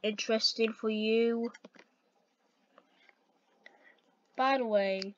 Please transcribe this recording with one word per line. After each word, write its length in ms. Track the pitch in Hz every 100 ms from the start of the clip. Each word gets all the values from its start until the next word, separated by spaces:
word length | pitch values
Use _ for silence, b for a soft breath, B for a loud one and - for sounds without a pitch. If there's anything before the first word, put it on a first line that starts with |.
interesting 680 | 208 208 - 220 - - 226
for 180 | 220 220
you. 600 | 214 214 226 233 233 233 - - - - _ _ _ _ _ _ _ _ - _ _ - _ _ _ _ _ - B B B _ _ _ -
By 240 | 262 269
the 80 | 233
way 480 | 208 196 190 196